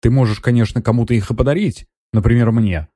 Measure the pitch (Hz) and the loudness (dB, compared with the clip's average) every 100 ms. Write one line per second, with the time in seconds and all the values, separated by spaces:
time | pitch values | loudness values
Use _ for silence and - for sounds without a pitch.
0 | 117 131 120 107 - 120 110 123 110 117 | 2 2 2 0 0 0 0 -2 -2 -2
1 | 117 117 98 110 123 156 214 - - _ | 0 -2 -2 -2 0 0 -2 -6 -16 _
2 | _ 113 92 120 113 113 110 85 80 | _ -2 2 2 2 0 0 -4 -8